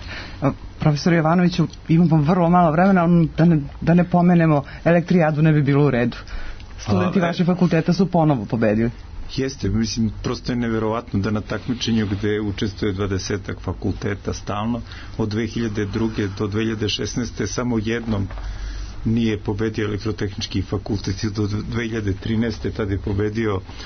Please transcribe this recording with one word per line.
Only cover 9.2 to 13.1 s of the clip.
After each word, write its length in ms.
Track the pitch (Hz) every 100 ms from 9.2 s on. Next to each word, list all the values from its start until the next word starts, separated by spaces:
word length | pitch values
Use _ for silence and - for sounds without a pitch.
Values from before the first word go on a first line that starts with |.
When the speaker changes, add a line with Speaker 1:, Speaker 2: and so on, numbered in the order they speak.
| - -
Speaker 2:
Jeste, 340 | 135 135 101
mislim, 420 | 104 110 117 110 101
prosto 280 | - 123 -
je 40 | 123
neverovatno 640 | 120 113 107 113 120 104
da 120 | 104
na 100 | 107
takmičenju 640 | 98 110 113 117 - 113 104
gde 300 | 101 104 104
učestvuje 520 | 107 98 110 98 110
dvadesetak 640 | 95 101